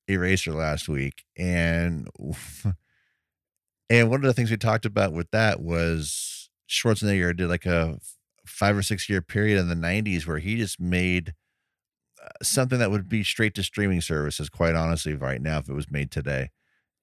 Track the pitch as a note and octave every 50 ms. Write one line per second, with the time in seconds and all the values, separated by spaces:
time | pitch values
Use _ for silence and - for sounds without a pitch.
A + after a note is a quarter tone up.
0 | _ - G2 F#2 F2 F2+ F#2+ F#2 - E2+ D#2 D2+ D#2+ D#2 D2+ - - - D#2 C#2
1 | C2+ C#2 - - - _ _ - F2+ F2+ F2 F2 E2+ E2+ E2 E2+ E2+ F2 E2+ D#2
2 | - G1+ - - - D2 - - - - - - - G#2+ F2 - _ _ _ _
3 | _ _ _ _ _ _ _ _ _ _ _ _ _ _ _ _ _ - A#2 A#2
4 | A#2 A2+ A#2+ C#3 C#3 C3+ A#2+ B2+ A#2+ A2 A2+ G#2+ G2+ A2+ G#2+ A2 - A2 G2+ G#2
5 | G2+ F#2+ D#2 E2 E2+ - - A2 A2 G#2+ G2 - D#2 E2 E2+ E2+ E2+ E2+ E2 D#2+
6 | D2+ C#2+ - - - - - - - - _ _ _ - - - - A#2+ A2 -
7 | - G#2 G2+ F#2+ F2+ F2 F2 E2+ F#2 E2+ F2 F2 - F2+ F2 E2+ E2 D#2+ D2+ -
8 | - - - _ _ _ _ _ _ - - - G2+ G2+ G#2 G2+ F#2+ - A2 F2+
9 | - - G#2 F#2 E2 - - G#2 G#2 G#2+ G#2 G2 F2+ F2 F2 E2+ E2 E2+ F#2 G#2
10 | G#2+ G#2 F#2 E2+ D#2+ E2+ D#2 D2+ D2+ G2 A2 A#2 A2+ F#2+ - - F2 F2 F2+ F2+
11 | F2+ F#2 F2+ F2+ E2 E2 D#2+ - _ _ _ _ _ _ _ _ _ _ _ _
12 | _ _ _ - - - - - - - - C#3 C3 B2+ C3 B2 A#2 G2 G2+ G#2
13 | F#2+ G#2 A2+ A2 G2+ - - - A2+ G#2+ - - F#2 - - - G#2 G2 F#2 F2
14 | D#2+ - D#2+ D2+ D2 D2 C#2+ - D2 D2 - - E2+ E2 E2 E2 E2 E2 E2 D2+
15 | - D#2 D2+ C#2 C2 C2 C2+ B1 C2 D#2 D#2 D2+ C#2 C2 C2+ D2 D2 D2 D2 C#2+
16 | C#2+ C2+ - D2 C2 C#2 C#2+ C2 C2 C2+ - _ _ _ _ _ _ _ _ _